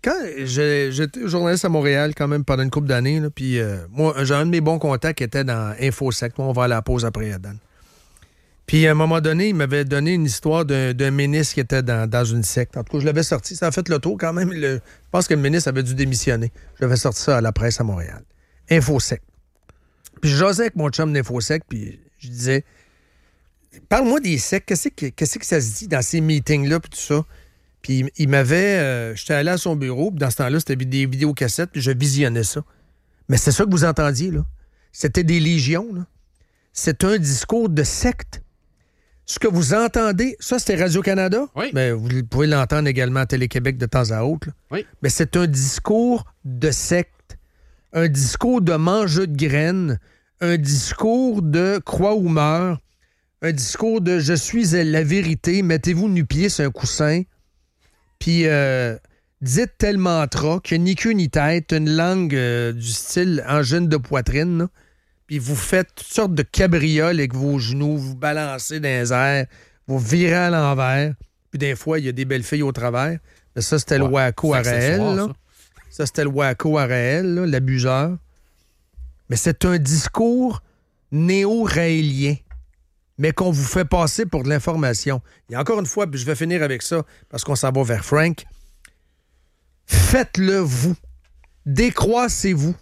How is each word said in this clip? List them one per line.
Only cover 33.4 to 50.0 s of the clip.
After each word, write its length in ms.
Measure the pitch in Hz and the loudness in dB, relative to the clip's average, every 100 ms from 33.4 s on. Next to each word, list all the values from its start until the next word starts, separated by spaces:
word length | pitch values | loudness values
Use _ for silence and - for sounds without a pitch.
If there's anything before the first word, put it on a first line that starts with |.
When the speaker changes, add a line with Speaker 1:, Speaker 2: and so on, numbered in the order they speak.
| - | 2
Speaker 1:
ça 120 | 135 208 | 2 4
que 60 | |
vous 140 | 180 170 | 4 4
entendiez, 440 | 151 147 131 180 | 2 0 0 -2
là. 160 | 156 147 - - _ _ | -2 -4 -8 -20 _ _
C'était 320 | - 147 117 | -4 0 2
des 160 | 165 170 | 2 2
légions, 480 | 156 165 127 165 233 | 2 2 2 0 -2
là. 140 | 185 180 _ _ _ _ _ _ | -8 -10 _ _ _ _ _ _
C'est 320 | - - - | -4 -2 0
un 140 | 190 214 | 2 2
discours 500 | 151 135 - 226 226 | 2 -2 0 0 2
de 120 | 156 | 2
secte. 600 | 143 - 247 240 - - - _ _ _ _ _ _ _ - | 0 0 0 -2 -8 -16 -20 _ _ _ _ _ _ _ -12
Ce 120 | - | -2
que 100 | 226 | 0
vous 280 | 175 139 202 | 2 2 2
entendez, 600 | 226 240 220 185 254 - | 2 2 0 0 -2 -4
ça, 180 | - 254 | -4 -4
c'était 180 | - 185 | 0 0
Radio-Canada. 640 | 180 165 196 190 185 214 285 - | 2 2 0 0 2 0 -2 -6
Speaker 2:
Oui. 140 | 254 | -4
Speaker 1:
Mais 180 | 139 127 | 0 0
vous 180 | 113 117 127 | -2 -2 -4
pouvez 240 | 117 - 151 | -2 0 2
l'entendre 400 | 147 127 147 147 | 2 2 0 0
également 320 | 131 123 131 | 0 0 0
à 60 | 131 | 0
Télé-Québec 500 | 131 123 147 127 131 | 0 0 0 -2 -2
de 80 | 120 | -2
temps 240 | 131 113 | 0 0
à 140 | 110 | 0
autre, 240 | 120 160 - | -2 -4 -8
là. 60 | - _ | -16 _
Speaker 2:
Oui. 140 | 170 - - | -10 -10 -4
Speaker 1:
Mais 60 | 139 | -4
c'est 280 | - 160 175 | 0 0 2
un 80 | 175 | 2
discours 800 | 135 135 - - 214 240 240 - _ 139 | 2 0 -4 0 2 2 0 -4 _ -10
de 260 | 127 151 | -2 -2
secte. 680 | 120 - 175 175 _ _ - _ _ _ _ _ | -2 0 0 0 _ _ -20 _ _ _ _ _
Un 140 | 165 165 | 0 2
discours 520 | 139 131 - 233 247 | 2 0 0 0 2
de 120 | 175 | 2
mangeux 540 | 160 165 208 202 156 190 | 2 2 2 2 0 0
de 100 | 147 | 0
graines. 600 | 151 143 160 190 170 113 | 0 2 0 0 -2 -4